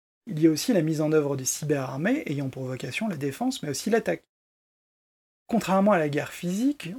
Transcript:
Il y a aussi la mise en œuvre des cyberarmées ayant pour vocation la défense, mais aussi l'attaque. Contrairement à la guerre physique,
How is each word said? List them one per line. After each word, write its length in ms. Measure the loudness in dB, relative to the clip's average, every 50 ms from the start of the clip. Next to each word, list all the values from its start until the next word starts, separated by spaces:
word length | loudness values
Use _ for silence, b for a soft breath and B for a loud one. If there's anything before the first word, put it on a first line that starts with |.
| _ _ _ _ -10
Il 140 | -6 0 4
y 60 | 6
a 40 | 6
aussi 220 | 4 4 2 2
la 100 | 2 4
mise 180 | 4 2 0 0
en 120 | 2 4
œuvre 240 | 4 4 2 2 -2
des 80 | -2 -2
cyberarmées 800 | -4 -4 -4 -2 -2 0 0 -2 -6 -4 -2 0 0 0 0 0
ayant 240 | -4 -4 -2 -2 -4
pour 140 | -4 -6 -6
vocation 440 | -6 -6 -6 -8 -8 -6 -4 -4 -4
la 80 | -4
défense, 460 | -2 -4 -4 -2 -2 -4 -4 -4 -4
mais 80 | -6 -4
aussi 180 | -4 -2 0 2
l'attaque. 360 | 2 2 2 0 -4 -4 _ _ _ _ _ _ _ _ _ _ _ _ _ _ _ _ _ _ _ _ _ _ _ _ _
Contrairement 460 | -2 -2 -2 2 2 2 4 6 6
à 60 | 4 4
la 100 | 2 0
guerre 240 | -2 -2 -4 -4
physique, 580 | -10 -6 -4 -4 -2 0 0 0 0 -2 -8 -12 -10